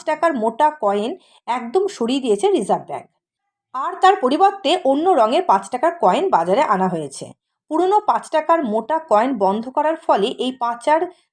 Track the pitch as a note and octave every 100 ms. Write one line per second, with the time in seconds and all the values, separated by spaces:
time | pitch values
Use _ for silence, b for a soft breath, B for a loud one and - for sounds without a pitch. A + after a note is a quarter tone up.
0 | - D#4 E4+ C#4 A3 A3+ D4+ D4+ G#3 G#3
1 | A3 F4+ b b - A#3+ A#3 F#4 G4 -
2 | A3+ C4+ B3+ A3+ G4+ F4+ G3 F3+ - C3+
3 | - _ _ _ _ _ _ B3+ D#4 F4+
4 | F#4 G4 B3+ D4+ G4 G4 C4+ F4 C4 C#4
5 | E4+ E4 A3 D4 F#4 G3 - B3 D#4+ F4
6 | G3+ A3 F#4+ G3 E3+ G#3 D4+ G3 F#3 E3+
7 | D3 - - - _ _ - D#4 F#4 G#4
8 | G#4 A#3 - D#4 D#4 E4 C4 A3 A3 D#4+
9 | D#4+ G#3 B3+ B3 F#3+ G#3 A#3+ C#4 D4 D#4+
10 | - B3 G#3+ - B3+ B3+ A#3 A#3 - D#4
11 | F4 B B